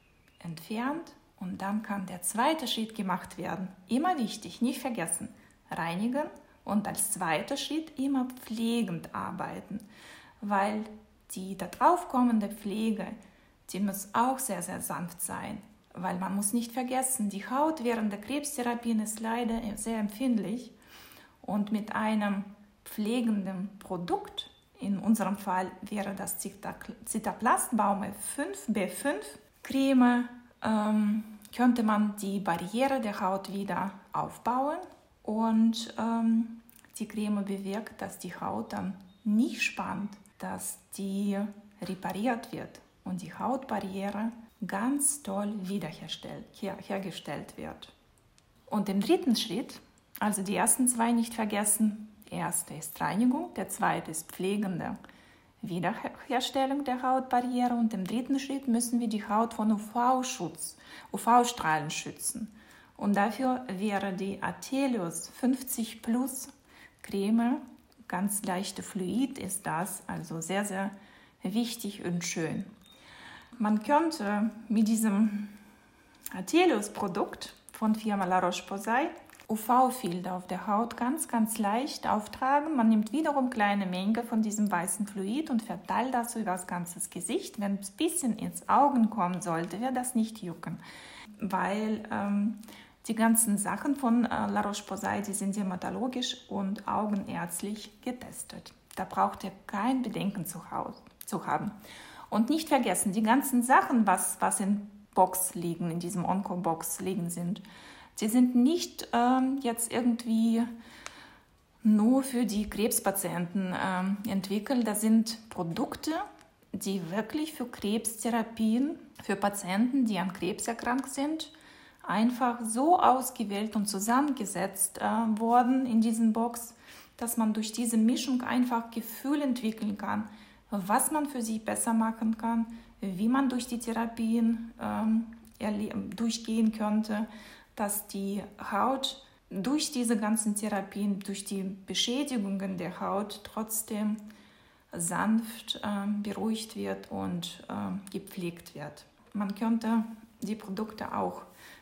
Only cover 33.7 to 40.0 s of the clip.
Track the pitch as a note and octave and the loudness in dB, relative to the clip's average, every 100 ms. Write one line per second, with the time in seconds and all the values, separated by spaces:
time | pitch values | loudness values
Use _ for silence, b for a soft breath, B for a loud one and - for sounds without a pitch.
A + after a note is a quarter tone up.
33.7 | F3 G3 - - D#3 D#3+ - A#3 B3+ C#4 | -2 -4 -6 -8 -4 -4 -2 0 2 0
34.7 | E4+ F4+ - _ _ - G#3+ A3+ A3 A3+ | -2 -8 -18 _ _ -4 0 4 6 6
35.7 | A3 A3+ - A3+ A3+ A3+ A3+ A3+ - - | 4 -4 -4 0 2 4 4 2 -6 -18
36.7 | - - - G#3+ G#3+ G#3 G3+ G3 G3 G3 | -20 -14 -10 -6 -2 0 0 -2 -4 -4
37.7 | G#3 A3 - G3 - F3+ - G3 G#3+ A3+ | -6 -6 -8 -10 -8 -12 -8 -4 -4 -4
38.7 | G#3 F#3+ - - - G#3+ G#3+ D4 - - | -4 -4 -6 -14 -6 2 6 4 2 -4
39.7 | - F#3+ F#3+ | -2 -4 -4